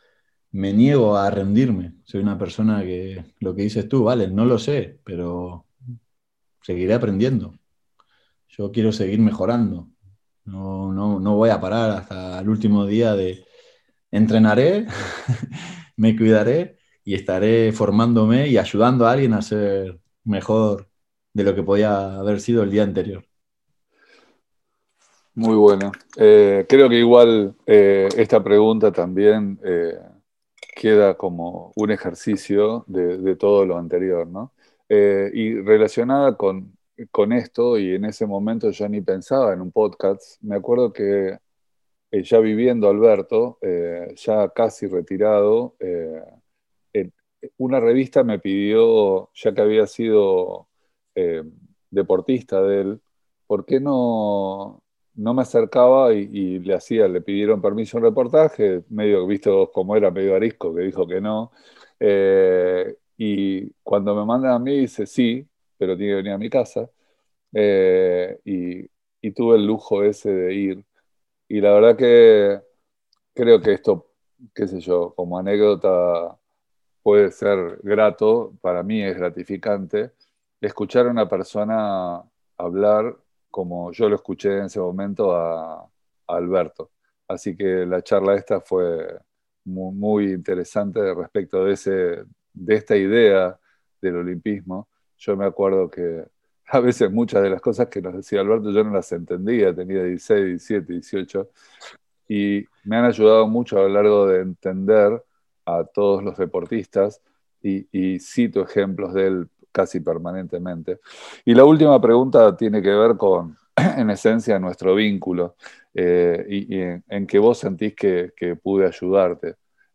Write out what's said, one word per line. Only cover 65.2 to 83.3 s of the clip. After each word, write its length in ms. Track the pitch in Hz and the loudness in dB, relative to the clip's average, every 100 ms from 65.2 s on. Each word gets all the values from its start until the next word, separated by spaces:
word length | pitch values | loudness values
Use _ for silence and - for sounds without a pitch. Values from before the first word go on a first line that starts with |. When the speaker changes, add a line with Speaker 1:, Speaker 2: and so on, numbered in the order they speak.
| 120 123 143 _ _ - | -2 -2 -10 _ _ -4
Speaker 2:
pero 180 | 95 92 | -2 -2
tiene 160 | 101 | -4
que 40 | 98 | -4
venir 160 | 98 | -4
a 60 | 98 | -8
mi 120 | 117 | -4
casa", 380 | 131 117 - 117 _ _ _ _ _ _ | -2 -2 -6 -10 _ _ _ _ _ _
eh, 840 | 107 104 98 95 92 92 90 90 95 | -2 2 4 4 2 2 0 -4 -8
y, 420 | - 92 87 90 98 _ _ _ | -10 -8 -8 -10 -16 _ _ _
y 100 | 110 | -10
tuve 240 | 101 117 113 | -2 4 4
el 100 | 104 | 4
lujo 360 | 107 - 101 | -2 -2 0
ese 260 | 101 101 107 | 0 -2 -4
de 220 | 95 90 | -2 -2
ir, 300 | 98 98 95 104 _ _ _ _ _ - | -4 -6 -8 -14 _ _ _ _ _ -8
y 120 | 104 | 0
la 120 | 104 | 4
verdad 220 | 104 113 113 | 6 6 6
que 640 | 123 120 113 107 101 101 - _ _ _ _ _ _ | 6 8 10 8 6 0 -6 _ _ _ _ _ _
creo 260 | - 117 113 | -2 4 6
que 120 | 98 | 6
esto, 380 | 98 - 90 - _ _ _ 120 | 0 0 -2 -6 _ _ _ -20
qué 120 | - 101 | -8 -8
sé 120 | 92 | -8
yo, 340 | 87 87 87 | -4 -2 -2
como 240 | - 87 90 | -8 -8 -6
anécdota 1000 | 95 104 104 98 98 90 90 85 85 - _ _ _ _ _ _ | 0 4 4 4 2 2 2 0 -4 -12 _ _ _ _ _ _
puede 280 | - 104 101 | 2 4 4
ser 480 | - 101 98 87 95 | 0 -2 -2 -4 -8
grato, 720 | 98 104 107 104 107 113 113 - | -4 0 2 2 0 0 -2 -8
para 220 | 92 90 | -6 -4
mí 200 | 92 110 | -4 -6
es 140 | 98 92 | -6 -6
gratificante, 960 | 90 87 90 95 110 101 92 104 117 _ _ _ _ _ | -6 -8 -10 -8 -6 -6 -4 -6 -6 _ _ _ _ _
escuchar 460 | 104 - 104 123 123 | -10 -8 -4 0 0
a 40 | |
una 180 | 120 98 | 0 -2
persona 920 | 92 95 107 104 110 104 95 90 87 - _ _ - | -4 -6 -8 -4 -4 -4 -6 -6 -10 -14 _ _ -12
hablar 580 | 87 92 104 107 113 - _ | -8 -2 2 2 -2 -8 _